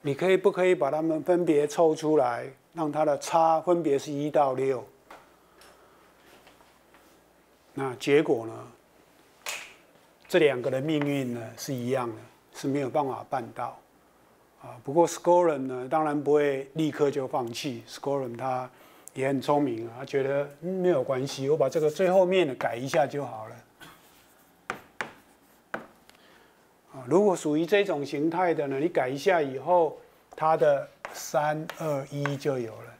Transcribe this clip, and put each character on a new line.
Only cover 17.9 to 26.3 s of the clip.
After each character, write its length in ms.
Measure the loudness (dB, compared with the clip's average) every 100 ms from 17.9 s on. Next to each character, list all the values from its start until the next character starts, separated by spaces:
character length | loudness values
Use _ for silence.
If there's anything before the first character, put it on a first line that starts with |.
| -10 -4 -4 -4 -6
他 320 | -4 -4 -6 -16 -20 -20 -16
也 140 | -4 -2
很 140 | 0
聪 220 | 2 2
明 240 | 2 -2 -8
啊， 80 | -12
他 60 | -4
觉 160 | -2
得， 260 | 0 -2 -4 -8
嗯， 200 | -6 0
没 80 | 2
有 120 | 2
关 240 | 2 -2 -2
系， 240 | -4 0
我 80 | 2
把 100 | 2
这 120 | 2
个 100 | 0
最 220 | 2 4
后 140 | 6 6
面 220 | 4 2
的 60 | 0
改 200 | -4 -4
一 120 | -2
下 200 | 0 0
就 180 | -2 -8
好 220 | -10 -14
了。 80 | -16 -20 _ -20 -20 _ _ _ _ _ _ _ -12 -12 _ -14 -14 _ _ _ _ _ -14 -14 _ _ -20 _